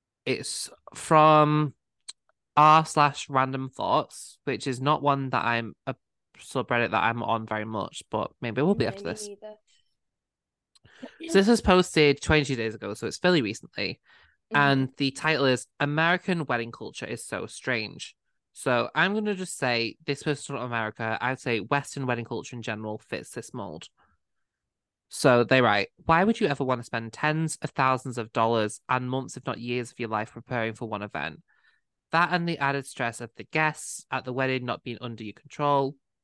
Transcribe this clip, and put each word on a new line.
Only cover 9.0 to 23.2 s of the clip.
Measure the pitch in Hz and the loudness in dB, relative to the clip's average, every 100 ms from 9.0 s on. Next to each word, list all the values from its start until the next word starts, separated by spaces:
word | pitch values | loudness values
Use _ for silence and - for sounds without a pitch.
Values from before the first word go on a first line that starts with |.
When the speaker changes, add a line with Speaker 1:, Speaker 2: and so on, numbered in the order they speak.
Speaker 2:
me | - | -6
Speaker 1:
this. | - - | -8 -10
Speaker 2:
neither. | 202 214 214 _ _ _ _ _ _ _ _ _ _ _ _ _ - 254 - - | -14 -18 -20 _ _ _ _ _ _ _ _ _ _ _ _ _ -20 -18 -14 0
Speaker 1:
So | 202 | 4
this | 196 | 6
was | 226 | 6
posted | - 185 180 160 147 139 | 6 6 6 4 4 4
twenty-two | - 151 139 123 | 2 2 2 -2
days | 110 110 | -4 -6
ago, | 101 | -8
so | 107 101 | -6 -6
it's | - | 0
fairly | 180 175 | 2 4
recently. | 110 110 - - 92 - _ _ _ _ _ | 2 -4 -10 -8 -8 -8 _ _ _ _ _
Speaker 2:
Mm-hmm. | 147 | 2
Speaker 1:
And | 139 135 131 - | 4 4 0 -2
the | 139 | -4
title | 131 156 147 135 | 0 0 2 4
is | 123 - - | 2 -2 -4
American | 147 147 165 175 - 175 143 | -2 2 2 0 0 -2 -2
Wedding | 120 117 | -4 -4
Culture | - 98 - - | -10 -14 -10 -10
is | 113 - | -10 -8
So | 98 92 | -8 -8
Strange. | - - 120 104 90 - - _ _ _ | -8 -4 -4 -4 -10 -18 -18 _ _ _
So | - - 123 120 151 | -8 0 0 0 0
I'm | 185 | 0
gonna | 208 208 190 | 0 -2 -4
just | 185 - | -6 -4
say | 131 117 117 - - | -2 -2 -2 -6 -6
this | 139 | -4
person | 151 139 - 139 | -4 -4 -6 -8
from | 123 | -6
America, | 117 110 - 113 110 | -4 -4 -4 -4 -2
I'd | 123 131 | -2 -4
say | 127 113 | -2 -2
Western | - 143 139 139 131 | 0 -2 -4 -6 -4
wedding | 120 113 | -4 -4
culture | 117 - 123 | -8 -10 -10
in | |
general | 113 107 110 107 | -8 -8 -8 -10
fits | _ - | _ -10